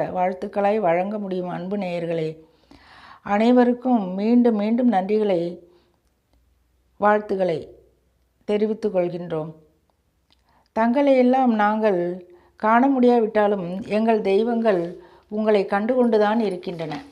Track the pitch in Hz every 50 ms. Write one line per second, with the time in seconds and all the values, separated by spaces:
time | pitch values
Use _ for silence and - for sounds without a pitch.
0 | 156 165 180 185 180 185 190 190 202 208 - 208 202 202 214 220 208 170 165 175
1 | 185 202 214 214 202 190 190 185 180 180 170 165 175 185 202 202 190 180 175 175
2 | 170 165 165 165 160 156 156 - - _ _ _ _ _ - - _ - - -
3 | - - - - - 202 202 208 220 240 247 254 247 240 247 247 - 254 247 226
4 | 190 180 185 190 208 220 240 247 240 240 220 208 202 220 233 240 247 240 214 185
5 | 190 190 208 214 214 202 185 170 170 170 175 - - - _ _ _ _ _ _
6 | _ _ _ _ _ _ _ _ _ _ _ _ _ _ _ _ _ _ _ -
7 | 196 208 208 214 208 - 208 190 185 180 165 147 - - - - _ _ _ _
8 | _ _ _ _ _ _ _ _ _ - 208 202 214 214 220 214 - 208 185 185
9 | 175 175 170 175 175 170 170 156 156 165 160 - _ _ _ _ _ _ _ _
10 | _ _ _ _ _ _ _ _ _ _ _ _ _ _ - 220 226 233 240 285
11 | 285 277 269 254 247 247 254 262 262 247 220 214 208 208 214 220 214 214 190 175
12 | 175 175 180 185 - - - - _ _ _ - - 214 226 240 254 277 277 254
13 | 247 240 240 240 220 214 214 214 208 202 208 196 175 170 185 196 240 - 202 214
14 | 226 226 226 214 190 196 196 202 226 240 233 226 226 226 196 175 170 175 175 -
15 | - - - - _ - 214 214 220 214 214 202 190 196 202 202 208 226 262 254
16 | 247 233 220 214 208 208 220 233 220 196 185 175 - 190 175 165 165 151 147 143
17 | - -